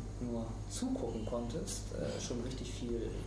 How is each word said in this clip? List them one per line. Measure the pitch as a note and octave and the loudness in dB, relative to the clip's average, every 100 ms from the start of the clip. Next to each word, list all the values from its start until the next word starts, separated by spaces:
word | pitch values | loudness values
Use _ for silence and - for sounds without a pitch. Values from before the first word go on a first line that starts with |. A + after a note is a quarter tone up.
| - - | -2 -2
nur | A#2+ A#2 A2 - - | 0 0 0 -2 -2
zugucken | - B3+ C4 - A2+ G2+ | 0 2 2 2 0 2
konntest, | A#2+ A#2+ E3 - - - - | 2 2 0 0 -2 -2 0
äh, | - - | 0 0
schon | - A#2+ | 0 0
richtig | - - - | 0 -2 -2
viel | - A#2+ A#2 A2 G#2 | -2 0 2 0 0